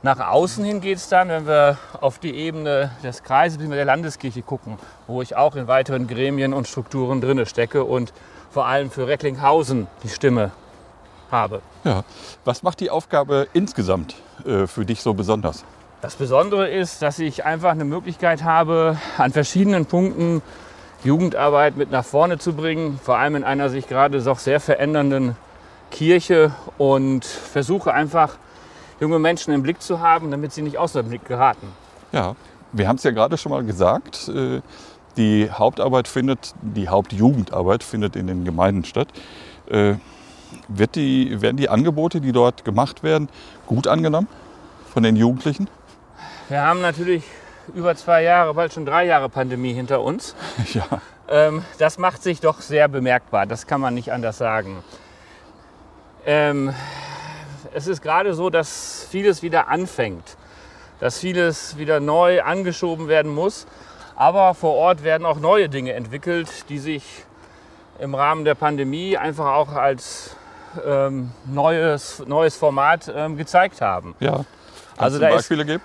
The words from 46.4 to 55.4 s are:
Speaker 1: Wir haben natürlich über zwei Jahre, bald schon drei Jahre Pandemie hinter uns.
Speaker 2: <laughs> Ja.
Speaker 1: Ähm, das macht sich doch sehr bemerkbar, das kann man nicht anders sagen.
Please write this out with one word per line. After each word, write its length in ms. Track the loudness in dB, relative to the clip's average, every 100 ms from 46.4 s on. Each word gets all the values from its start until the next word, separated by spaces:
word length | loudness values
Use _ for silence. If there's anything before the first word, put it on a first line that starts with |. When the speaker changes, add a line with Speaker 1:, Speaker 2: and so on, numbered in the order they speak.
| -6
Speaker 1:
Wir 120 | -2
haben 200 | 0 2
natürlich 420 | 0 -2 -2 -2 -4 -20 -20 -20 -16
über 220 | -2 -2 -2
zwei 280 | 4 4
Jahre, 300 | 6 4 4
bald 200 | 2 -2
schon 120 | -4 0
drei 200 | 0 4
Jahre 240 | 2 2
Pandemie 440 | -4 -4 -4 -4
hinter 280 | -6 -2 -2
uns. 340 | 0 -4 -10 -14 -12
Speaker 2:
<laughs> 200 | -6 -4
Ja. 100 | -4 -4 -8 -8 -20 0
Speaker 1:
Ähm, 340 | 4 4 2 -10 0
das 220 | 0 2
macht 220 | -2 -2
sich 200 | -6 0
doch 180 | 0 0
sehr 300 | -2 2 2
bemerkbar, 560 | 2 0 0 0 -2 -2
das 200 | -6 -4
kann 140 | -2
man 140 | -2
nicht 180 | -4 -6
anders 260 | -6 -6 -4
sagen. 460 | -2 -2 -6 -12 -16 -20 -20 -20 -20 -20